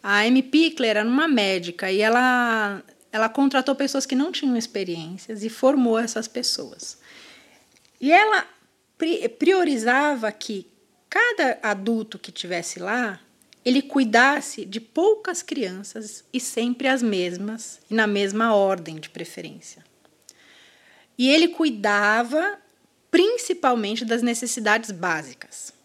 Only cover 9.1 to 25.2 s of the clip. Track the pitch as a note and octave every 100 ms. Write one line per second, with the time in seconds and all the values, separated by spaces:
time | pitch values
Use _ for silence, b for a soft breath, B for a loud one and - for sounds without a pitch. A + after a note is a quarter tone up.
9.1 | E4+ A#3 - D#4 F#4+ E4+ C4 A3 B3+ D4
10.1 | C#4 A3 G#3 - G3+ - _ _ _ _
11.1 | F#4 A#4+ G#4+ C#4 - A3+ G3+ G3 A#3 A3
12.1 | F#3+ - - F3+ F3 E3+ - F3+ A#3 A#3
13.1 | F#3 _ _ _ _ - B3+ C4+ C#4 B3
14.1 | A3+ C4 D4 - - F#3+ G#3+ - - F#4+
15.1 | G#4+ - F4 - D4 G3 F#3 G3+ A3 G#3+
16.1 | - _ B3+ - - A#3+ B3 C4+ C4+ A#3
17.1 | G3 F3+ F3+ G3+ A3+ - - _ A3 G#3+
18.1 | G3+ G3 G#3 A#3 G#3+ G3 F#3+ E3 D#3+ D3
19.1 | - E3 - E3 D3 - - _ _ _
20.1 | _ - b b b b b b b b
21.1 | - B3+ D4+ E4+ F4 D#4+ A3 G#3 G3+ G#3
22.1 | A3 A#3+ D4 F#4+ G4+ _ _ _ _ _
23.1 | F4 F#4+ A#4+ - F4+ C4 A#3+ G3+ A3+ A3+
24.1 | A#3 A#3+ A#3 A#3+ B3 G#3 A3 A3+ F#3 F3+
25.1 | D#3+